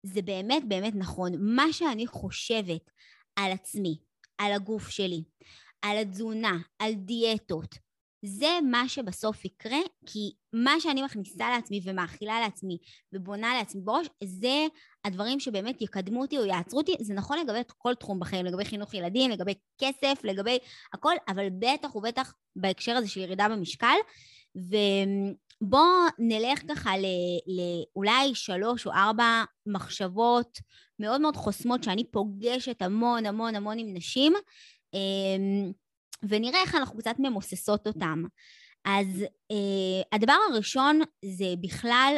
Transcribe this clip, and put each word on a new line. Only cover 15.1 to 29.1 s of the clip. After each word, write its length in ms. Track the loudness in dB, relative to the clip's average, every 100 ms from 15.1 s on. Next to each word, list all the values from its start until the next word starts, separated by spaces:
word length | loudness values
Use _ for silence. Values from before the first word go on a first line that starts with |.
| -4 -2 -2
שבאמת 420 | -2 -4 -4 -6
יקדמו 400 | -6 -4 -4 -4
אותי 160 | -2 -2
או 80 | 0
יעצרו 340 | 0 -2 -2
אותי. 160 | 0 -2
זה 140 | -2
נכון 240 | -6 -4 -4
לגבי 220 | -2 -4 -4 -4
כל 180 | -4 -4
תחום 240 | -4 -6
בחיים, 260 | -4 -4 -4
לגבי 200 | -4 -6
חינוך 280 | -6 -8
ילדים, 380 | -6 -2 0 0
לגבי 220 | 0 -4 -4 _ _
כסף, 420 | -4 0 0 0
לגבי 340 | -2 -2 0 -2 -2 -20 -16
הכל, 220 | -2 0 0 -2
אבל 200 | -4 -4 -2
בטח 360 | 0 0 -2 -6
ובטח 380 | -4 -4 -6 -10 _ -2
בהקשר 400 | -2 0 0 0
הזה 120 | -2
של 120 | -6
ירידה 300 | -6 2 2
במשקל. 460 | 2 -4 0 4 4 2 -10 -20 -20 _ -14
ובוא 1500 | -2 2 4 4 2 0 -2 -6 _ _ 2 6 8 8 6 4
נלך 420 | 0 2 0 -2 -4
ככה 280 | -4 0 0
ל-, 80 | 2 0 0 0 0
ל-, 360 | 0 -2 -4 -6 -2
אולי 400 | 2 4 2 0
שלוש 520 | -4 -2 0 -2 0
או 40 |
ארבע 520 | 2 4